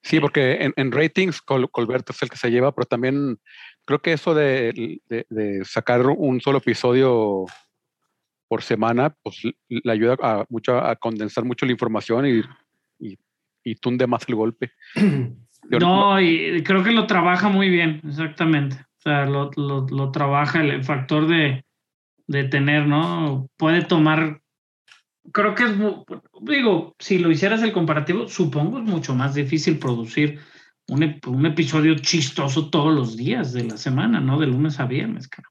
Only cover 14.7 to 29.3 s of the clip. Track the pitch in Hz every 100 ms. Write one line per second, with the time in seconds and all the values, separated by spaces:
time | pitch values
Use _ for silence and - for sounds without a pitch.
14.7 | _ - - 202 143 123 - _ _ -
15.7 | 120 175 190 202 196 175 160 165 170 160
16.7 | 190 190 233 208 180 175 180 208 196 196
17.7 | 175 165 156 156 143 160 151 165 151 139
18.7 | 131 - _ 151 143 139 139 143 143 143
19.7 | 139 131 135 139 156 143 143 147 160 147
20.7 | 139 131 139 131 151 160 165 147 131 -
21.7 | _ _ _ _ _ - 139 135 139 139
22.7 | 151 147 147 165 170 151 135 131 _ 156
23.7 | 170 160 170 156 156 160 151 _ _ _
24.7 | _ _ - _ _ - 208 208 202 240
25.7 | 202 214 - - - _ - 220 285 233
26.7 | 170 - _ - 185 170 156 190 220 226
27.7 | 185 156 151 143 190 226 - 156 143 156
28.7 | 262 226 170 139 127 139